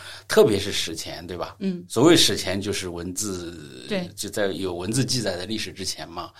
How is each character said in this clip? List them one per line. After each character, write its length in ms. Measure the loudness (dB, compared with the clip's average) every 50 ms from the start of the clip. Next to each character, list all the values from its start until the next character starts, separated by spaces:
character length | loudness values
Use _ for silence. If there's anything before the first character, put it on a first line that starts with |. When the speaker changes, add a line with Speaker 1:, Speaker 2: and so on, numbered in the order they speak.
| -16 -16 -16 -12 -6
Speaker 1:
特 160 | 4 6 8 8
别 160 | 8 6 2
是 120 | 0 -2
史 240 | -2 -2 -4 -4 -6
前， 300 | -8 -8 -10 -10 -10 -10
对 100 | -8 -8
吧？ 180 | -6 -8 -8 -8 -4
Speaker 2:
嗯。 260 | -4 -4 -4 -4 -6
Speaker 1:
所 160 | -2 4 6 8
谓 140 | 8 8
史 180 | 8 6 4 4
前 240 | 0 -2 -2 -2 -2
就 140 | -2 -2 -2
是 160 | -2 -4 -6
文 240 | -6 -6 -6 -6 -4
字， 720 | -4 -4 -4 -4 -4 -6 -8 -10 -12 -14 -14 -14 -12 -8
Speaker 2:
对。 220 | -6 -4 -4 -4 -6 -8
Speaker 1:
就 120 | -8 -8
在 200 | -4 -2 0 0
有 260 | 0 0 -2 -2 -4 -4
文 180 | -4 -2 0
字 140 | 0 0 0
记 160 | 0 0 -2
载 140 | -2 -2 -4
的 80 | -4 -4
历 100 | -6 -6
史 160 | -6 -6 -8
之 140 | -8 -8 -6
前 240 | -6 -6 -6 -10 -12
嘛。 220 | -10 -10 -10 -10 -12